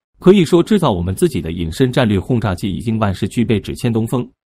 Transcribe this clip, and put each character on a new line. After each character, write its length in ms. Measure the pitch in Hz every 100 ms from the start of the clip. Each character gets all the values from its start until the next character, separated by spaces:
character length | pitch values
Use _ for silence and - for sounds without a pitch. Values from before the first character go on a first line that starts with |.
| _ _
可 140 | 180
以 100 | 208
说， 180 | 160 170
制 160 | 165 214
造 140 | 147
我 80 | 90
们 140 | 87
自 120 | 95 180
己 140 | 95
的 100 | 80
隐 220 | 87 82
身 180 | - 127
战 160 | 139 113
略 140 | 101
轰 180 | - 123
炸 160 | 107
机 160 | 90 101
已 80 | 85
经 180 | 113 110
万 160 | 101
事 120 | 90 101
俱 160 | 123
备， 160 | 113 104
只 160 | -
欠 160 | 69 123
东 160 | 110 117
风。 220 | 127 - _